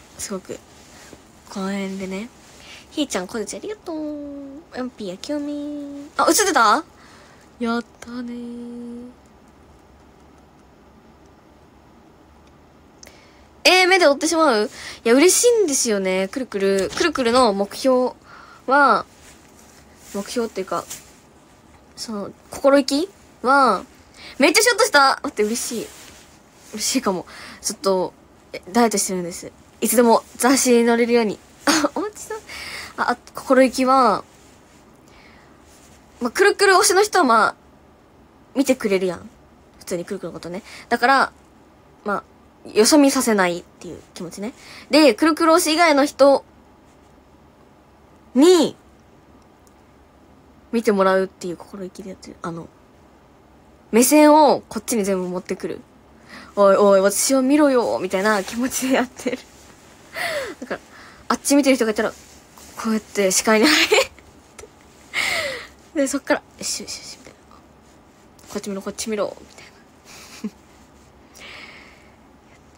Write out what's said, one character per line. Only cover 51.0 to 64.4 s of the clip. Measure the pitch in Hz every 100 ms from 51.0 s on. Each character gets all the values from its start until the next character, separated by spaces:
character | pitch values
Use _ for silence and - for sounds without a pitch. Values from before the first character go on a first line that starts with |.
ら | 190 190
う |
っ | 190
て | - 185
い |
う | 160
心 | - 196
意 | 185
気 | -
で | 190
や |
っ | 185
て | -
る。 | -
あ | 180
の、 | 165 - _ _ _ _ _ _ _ _ _ _ _ -
目 | 220
線 | 254 302 302
を | 302 285 156 -
こ | 226
っ |
ち | - 233
に |
全 | 196 190
部 | 180
持 | 180
っ |
て | - 185
く | 180
る。 | - - _ _ _ - - - -
「お | 196
い | 196
お | 202 196
い、 |
私 | 196 196 -
を | 269
見 | 254 294
ろ | 294
よ」 | 254 135 113
み | 185
た | 190
い |
な | 214 208
気 | 190 226
持 | 254
ち | - 262
で |
や | 262
っ | 247
て | - -
る。 | - - - - - - -
<laughs> | - - 679 605 494 320
だ | 247
か |
ら、 | - - - - - -
あ |
っ | 240
ち | - 285
見 |
て | 269
る | 254
人 |
が | 220
い |
た | 220
ら、 | 214 - - - _ - - -
こ | 220
う |
や | 220
っ |
て | - 202 196
視 | 185
界 | - 220
に | 302
入 | 311
っ | 330
て。 | 440 523 - - -